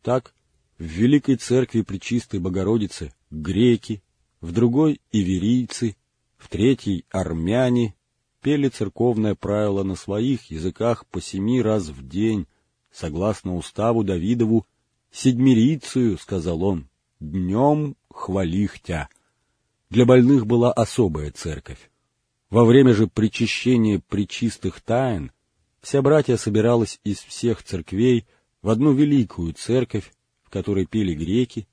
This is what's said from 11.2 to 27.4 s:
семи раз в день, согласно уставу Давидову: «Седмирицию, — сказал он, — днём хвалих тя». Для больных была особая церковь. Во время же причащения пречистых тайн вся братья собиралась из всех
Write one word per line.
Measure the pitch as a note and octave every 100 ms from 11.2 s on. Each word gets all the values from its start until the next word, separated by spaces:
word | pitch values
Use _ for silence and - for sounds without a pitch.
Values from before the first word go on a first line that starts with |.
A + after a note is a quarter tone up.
семи | - F#2+ G#2 B2+
раз | A2 G#2+ D#2+
в | C2+ B1+
день, | E2+ A2 G#2+ - _ _ _ _
согласно | - E2 D2+ G2+ G#2 - F2
уставу | - - A2+ A#2
Давидову: | G2+ F2+ F#2 A#2+ A2 A2+ - _ _ _ _
«Седмирицию, — | - C3+ B2 C3 A#2 B2 D#3 - C3 A#2+ F2
сказал | - F#2+ E2 E2
он, — | F#2+ F2 C#2 _ _ _
днём | D2+ F#2 F2+ G#2 C#3+ D3+ D3 - _
хвалих | - - F#2+ F2 F#2 G#2 -
тя». | - E2 D2 _ _ _ _ _ _ _ _
Для | A#2 A#2+
больных | B2+ B2 C#3 G#2+
была | A#2+ A#2+
особая | - A2+ - G2+ D2+ D2+
церковь. | - E2 C#2+ - C2+ _ _ _ _ _ _ _
Во | G#2+ A#2
время | B2+ B2+
же | G#2 G#2+
причащения | - G#2+ - A2+ - A#2+ B2 A2 G2
пречистых | _ G2 G2 - A#2 - F#2 -
тайн | - A#2 C3 G2 D2 _ _ _ _ _
вся | - C#3
братья | C3+ D3+ C#3 A#2+
собиралась | - G#2+ A2+ A#2+ G#2+ -
из | G#2 G2+
всех | - -